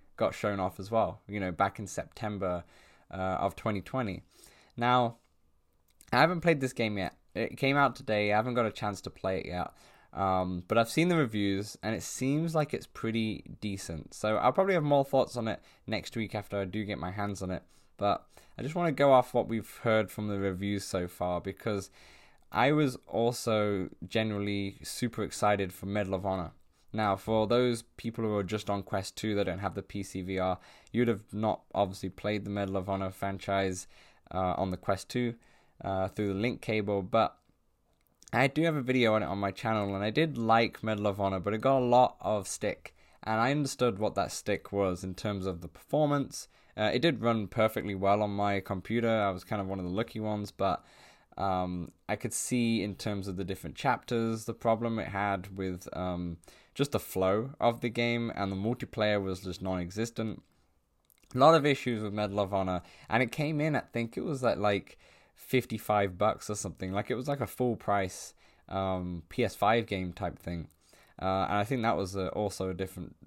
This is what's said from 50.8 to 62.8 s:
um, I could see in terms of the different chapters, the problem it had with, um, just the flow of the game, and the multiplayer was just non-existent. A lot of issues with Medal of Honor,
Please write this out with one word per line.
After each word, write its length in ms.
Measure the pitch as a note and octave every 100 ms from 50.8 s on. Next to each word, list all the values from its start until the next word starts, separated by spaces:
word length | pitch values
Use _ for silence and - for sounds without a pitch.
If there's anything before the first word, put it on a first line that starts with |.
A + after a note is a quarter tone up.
| - - - - _ -
um, 540 | G2 F#2 F#2 F2+ E2 - -
I 80 | G#2
could 160 | A2
see 500 | - - B2 A#2 A2+
in 120 | G2+
terms 340 | F#2+ A2+ G2+ G2
of 80 | F#2
the 80 |
different 320 | F#2 F#2+ E2 -
chapters, 680 | C#3 G#2+ - A#2 A2+ A2+
the 100 | A2
problem 440 | A2 A#2 A2+ A#2 A2+
it 100 | -
had 480 | G2 G2+ G2 G2 F#2+
with, 320 | F#2+ F2+ - -
um, 420 | F#2 F2 F2 E2+ - - _
just 180 | - C#3
the 80 | -
flow 520 | - F#2+ F#2+ G2+ C3 D3
of 220 | A#2+ A#2
the 80 | A#2+
game, 420 | A#2+ A#2+ A#2+ A#2
and 180 | - G2
the 40 | F#2+
multiplayer 640 | G#2+ A#2 - - G#2+ G#2
was 180 | F#2+ F#2
just 220 | F#2+ F2
non-existent. 800 | F#2 F#2 F2 G2+ A2+ - A2 - - _ _ _ _ _ _ _ _
A 40 | B2
lot 160 | C#3+
of 100 | D#3+
issues 380 | C#3+ C3+ B2+ A2+
with 100 | G#2+
Medal 280 | G#2 G#2 G2+
of 120 | F#2+
Honor, 300 | G2 F#2+ F2+